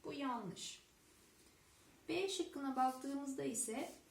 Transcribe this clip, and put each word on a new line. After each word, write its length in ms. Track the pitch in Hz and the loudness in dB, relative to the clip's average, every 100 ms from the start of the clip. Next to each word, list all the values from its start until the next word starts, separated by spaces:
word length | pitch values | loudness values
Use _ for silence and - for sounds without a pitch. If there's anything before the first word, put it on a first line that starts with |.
Bu 80 | - | -8
yanlış. 680 | 285 277 240 190 - - - - - - - - - - - - - - - - | -2 0 0 -2 -6 -8 -10 -16 -20 -20 -20 -20 -20 -20 -20 -20 -20 -20 -16 -2
B 200 | 330 381 | 0 2
şıkkına 480 | 370 330 - 277 254 | 0 -2 0 0 6
baktığımızda 680 | 262 262 277 277 277 269 | 4 4 -2 -2 -2 -2
ise 500 | 277 226 - 240 330 - - | 0 0 0 0 -4 -6 -18